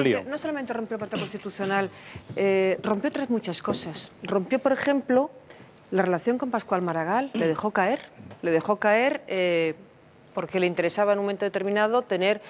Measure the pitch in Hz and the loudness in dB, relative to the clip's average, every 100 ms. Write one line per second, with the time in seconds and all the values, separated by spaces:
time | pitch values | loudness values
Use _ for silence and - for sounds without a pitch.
0 | 135 101 247 302 320 294 247 226 220 220 | 4 2 0 -6 -4 -6 -4 -6 -4 -6
1 | 208 196 202 202 202 - 196 196 190 - | -6 -6 -6 -8 -10 -6 0 0 0 -6
2 | - - - - 196 190 190 185 214 202 | -16 -18 -10 0 4 4 4 2 0 0
3 | 294 285 269 226 185 165 - - 175 151 | 0 -2 -2 -2 -2 -6 -4 -4 -4 -8
4 | - - 185 196 180 254 269 262 285 277 | -10 -12 -2 -2 0 0 2 2 2 0
5 | - 254 294 - - - - - - 190 | 2 2 2 -6 -20 -20 -20 -20 -4 0
6 | 185 175 233 247 262 233 - 185 180 165 | 2 0 0 -2 -2 -4 -2 -2 0 -2
7 | 160 220 277 226 165 156 208 208 185 269 | 0 0 -2 0 0 0 0 2 0 0
8 | - - - - 180 165 180 208 214 214 | -6 -20 -20 -6 0 2 2 0 4 4
9 | 262 294 - 190 180 170 160 156 - - | 4 0 -4 0 2 2 0 -2 -12 -20
10 | - - - - 170 190 180 175 170 208 | -20 -20 -12 -8 -4 0 0 2 -2 2
11 | 208 202 202 196 202 196 196 208 214 240 | 2 2 0 -2 -2 -2 -2 2 2 2
12 | 240 185 190 208 | 0 0 2 0